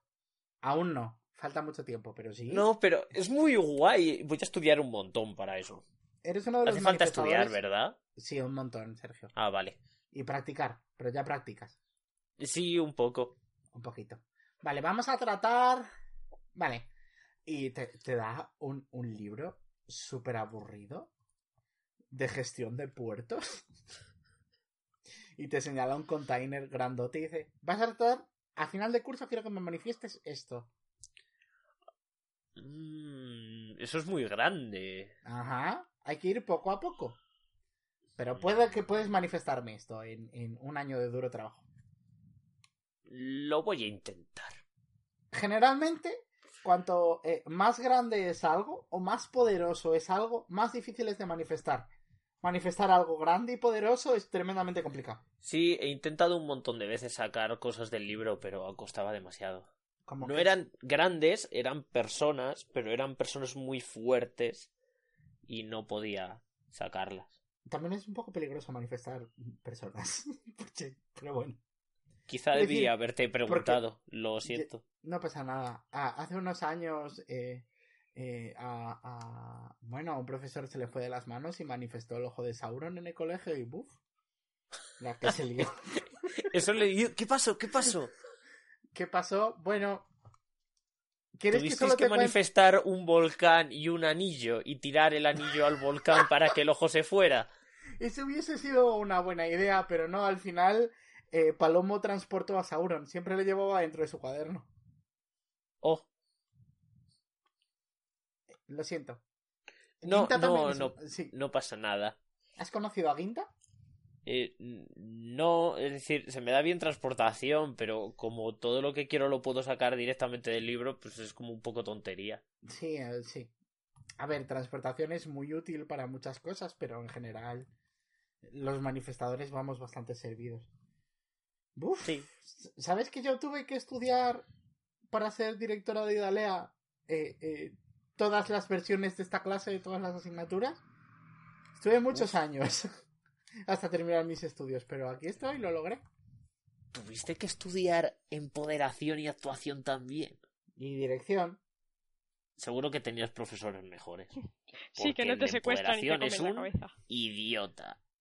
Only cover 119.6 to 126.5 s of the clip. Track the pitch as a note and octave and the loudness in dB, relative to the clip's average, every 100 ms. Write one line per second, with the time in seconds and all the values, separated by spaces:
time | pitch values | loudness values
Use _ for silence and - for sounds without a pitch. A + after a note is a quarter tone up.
119.6 | C3 B2+ B2 B2+ A#2+ B2+ B2 B2 A#2+ A2+ | -2 2 2 2 -2 0 -2 -2 -2 -2
120.6 | A#2 A#2+ B2 C#3 A2+ G#2+ G#2+ - A#2+ A2+ | -2 -2 -4 -6 -12 -14 -14 -12 -12 -10
121.6 | A#2+ A2+ G#2 G#2+ G2 F#2 G2+ G#2+ _ _ | -8 -6 -6 -8 -8 -8 -8 -10 _ _
122.6 | - - E3 D3+ B2 B2 A#2+ C#3+ A#2+ _ | -20 -10 -6 -6 -6 -8 -10 -14 -16 _
123.6 | _ _ _ _ - - C#3+ D3 C3+ C3 | _ _ _ _ -20 -12 -6 -4 -4 -6
124.6 | B2+ C3+ C3 B2+ D#3 E3+ D#3+ C#3 C#3+ D#3 | -6 -6 -6 -4 -4 -4 -8 -10 -6 -6
125.6 | E3 D#3 D3+ C#3+ B2+ C3 C3+ C3 D#3+ | -6 -10 -8 -8 -8 -8 -12 -12 -10